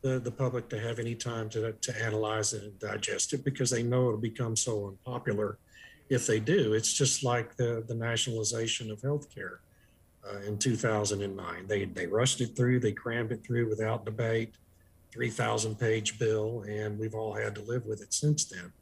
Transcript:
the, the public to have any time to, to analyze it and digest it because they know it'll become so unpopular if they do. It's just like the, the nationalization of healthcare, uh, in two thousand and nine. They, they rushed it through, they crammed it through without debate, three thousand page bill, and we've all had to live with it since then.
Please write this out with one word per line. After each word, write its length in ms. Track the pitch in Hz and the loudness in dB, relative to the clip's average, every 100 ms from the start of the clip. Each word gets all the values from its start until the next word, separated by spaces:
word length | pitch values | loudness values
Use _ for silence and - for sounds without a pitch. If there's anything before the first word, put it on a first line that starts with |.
the, 160 | 135 131 | 2 0
the 120 | 117 | -2
public 400 | 113 131 123 - | 0 0 0 -4
to 100 | 107 | -4
have 180 | 117 117 | -2 -2
any 160 | 117 | -4
time 360 | 117 120 117 107 | -4 -4 -4 -2
to, 220 | 110 113 | -2 -2
to 300 | 110 - 110 | -2 -4 -2
analyze 520 | 113 107 107 110 104 | 0 2 2 2 0
it 80 | 107 | -2
and 160 | 101 98 | -8 -8
digest 560 | 107 104 101 - - | -6 -4 -2 -2 0
it 100 | 143 | 0
because 240 | 139 135 123 | -2 0 0
they 140 | 120 | 2
know 260 | 117 123 127 | 2 4 4
it'll 100 | 107 | 2
become 380 | 113 110 117 113 | -2 -2 -2 0
so 300 | - 107 101 | 0 -2 -4
unpopular 720 | 95 127 123 - 104 104 101 _ - - - - | -8 -8 -4 -2 0 0 -4 _ -20 -20 -20 0
if 180 | 127 - | 0 4
they 140 | 110 | 2
do. 320 | 110 190 117 | 4 4 6
It's 220 | 107 110 | 4 2
just 280 | - 135 - | 2 2 2
like 340 | 127 120 113 - | 2 0 -2 0
the, 280 | 120 117 113 | 0 0 -4
the 80 | |
nationalization 960 | 117 117 113 - 113 107 117 113 - 110 | -2 0 0 0 0 0 0 -2 -2 -4
of 120 | 107 | -4
healthcare, 560 | 135 147 147 - - - - - - _ - _ 101 | -2 -2 -4 -12 -12 -12 -20 -20 -20 _ -20 _ -10
uh, 120 | 101 101 | -6 -4
in 120 | 104 | 0
two 180 | 135 110 | 0 2
thousand 460 | 120 107 104 104 | 2 2 2 0
and 140 | 101 98 | -4 -6
nine. 300 | 92 - 95 | -8 -8 -2
They, 180 | 101 | 0
they 220 | 92 90 87 | 0 -4 0
rushed 340 | 107 131 - | 2 4 2
it 160 | 117 - | -2 2
through, 240 | 123 127 | 4 4
they 120 | 113 | 2
crammed 400 | - 120 117 110 | 0 -4 -2 -2
it 120 | 110 | -4
through 240 | - 120 117 | -2 0 2
without 380 | 107 110 113 104 | 2 0 0 -4
debate, 480 | 110 113 113 113 - _ - - - - | -2 2 2 0 -10 _ -20 -20 -20 -18
three 160 | 117 120 | -4 -2
thousand 500 | 113 113 113 110 104 | 0 0 0 0 0
page 400 | 117 110 104 107 | 2 4 0 0
bill, 440 | 113 110 107 117 | 2 4 2 -2
and 360 | 101 104 107 104 | -4 -4 -2 -2
we've 160 | 110 | -4
all 200 | 110 110 | -2 -4
had 200 | 104 107 104 | -2 -4 -4
to 40 | |
live 240 | 107 123 | -4 -4
with 160 | 107 107 | -2 -6
it 140 | - | -2
since 320 | - 151 151 - | 2 4 4 0
then. 260 | - - - | -6 -12 -16